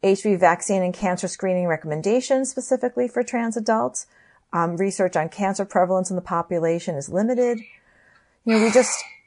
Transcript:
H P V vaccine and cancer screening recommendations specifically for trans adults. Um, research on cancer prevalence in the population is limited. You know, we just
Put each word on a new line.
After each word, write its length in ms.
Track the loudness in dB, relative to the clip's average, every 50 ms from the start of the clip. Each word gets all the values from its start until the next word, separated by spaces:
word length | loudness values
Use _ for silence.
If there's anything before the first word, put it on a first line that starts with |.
H 200 | 4 2 2 2
P 80 | 2 0
V 60 | 2
vaccine 460 | 6 6 4 4 4 0 -2 0 0
and 100 | 0 -2
cancer 360 | -2 -2 -2 -2 -2 -2 -4 -6
screening 380 | -6 -4 -2 0 0 0 2
recommendations 840 | 0 -2 -2 -2 -6 -6 -2 0 0 0 0 2 2 0 0 0 -2
specifically 580 | -6 -8 -2 -2 -2 0 -2 -4 -2 -2 -4 -2
for 140 | -2 -4
trans 340 | -4 -2 -2 -4 -4 -2 -4
adults. 500 | -4 -2 0 0 0 0 -2 -4 -8 -14 _ _ _ _ _ _ _ _ _
Um, 240 | -2 -2 -2 -2 0
research 400 | 0 -2 -2 0 0 -2 0 0
on 120 | -2 -2 -2
cancer 360 | -4 -2 -2 -2 -2 -2 -6
prevalence 460 | -2 2 0 2 2 2 0 0 -2
in 60 | -4
the 60 | -6
population 720 | -4 -2 -4 -4 -2 -2 -2 0 0 0 0 -2 -2 -6 -6
is 120 | -6 -8 -4
limited. 520 | -2 0 0 2 2 2 2 0 0 -2 -6 -16 -20 _ _ _ _ _ _ _ _ _ _ _ _ _ _
You 120 | 2 4
know, 80 | 4 4
we 60 | 6
just 260 | 6 4 4 4 -2 -8 -10 -14 -18 -20 _